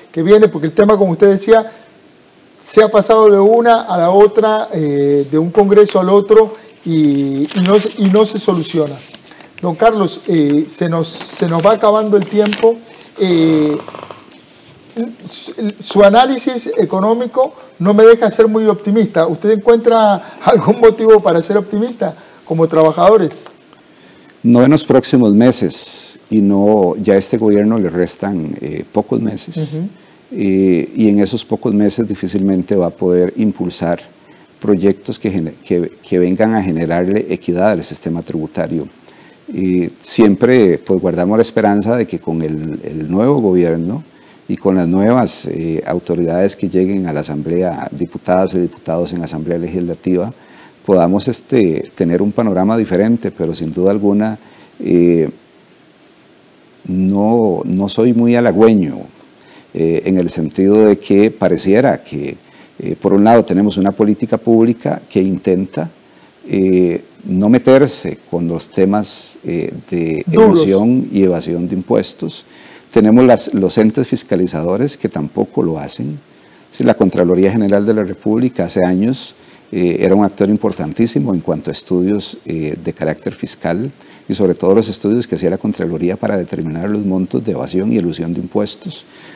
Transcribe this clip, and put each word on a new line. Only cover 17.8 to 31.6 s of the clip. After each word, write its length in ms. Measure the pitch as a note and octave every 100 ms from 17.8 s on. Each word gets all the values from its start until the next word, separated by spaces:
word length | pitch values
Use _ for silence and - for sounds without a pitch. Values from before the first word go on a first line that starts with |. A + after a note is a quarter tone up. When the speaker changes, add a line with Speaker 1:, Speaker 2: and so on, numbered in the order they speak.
| F3 G#3
Speaker 1:
me 80 |
deja 260 | A3 A#3 A3
ser 180 | - A3
muy 200 | A3 A3
optimista. 580 | G#3 G#3 G#3+ G3+ E3+ E3
¿Usted 240 | D#3 G#3
encuentra 880 | A3 A#3 A#3 A#3 A3+ G#3+ G3 - -
algún 360 | - A3 E3 A3+
motivo 440 | A#3 A3 A3 G#3+
para 180 | G3 E3
ser 160 | E3 G#3
optimista 560 | F#3+ G3+ A#3+ A#3 F3 - - - -
como 220 | E3 E3
trabajadores? 800 | D#3+ D#3+ D#3+ F3+ A3 D#3+ - - - _ _ _ _ - - _ _
Speaker 2:
No 180 | A#2+ A#2+
en 100 | C3
los 120 | D3+
próximos 500 | - C3 - C3 A2
meses, 880 | G2+ B2 - F#2 - - - - - -
y 120 | A2
no, 540 | G2 G2 G#2 G#2+ F2+ E2
ya 120 | G2+
a 40 | G2
este 200 | - A#2+
gobierno 420 | A2 G#2 G#2+ A2+
le 100 | F#2
restan, 640 | E2+ F2 - G2+ F#2 D#2 -
eh, 240 | C#2 D#2 -
pocos 300 | - - A#2
meses. 340 | A2+ G2 - E3
Speaker 1:
Ujú. 320 | D3+ D#3 F#3+ - _ _ -
Speaker 2:
Eh, 580 | A3+ G2 F#2+ F#2+ E2+ -
y 140 | - G#2+
en 140 | G2+
esos 240 | G2 A#2 -
pocos 280 | A2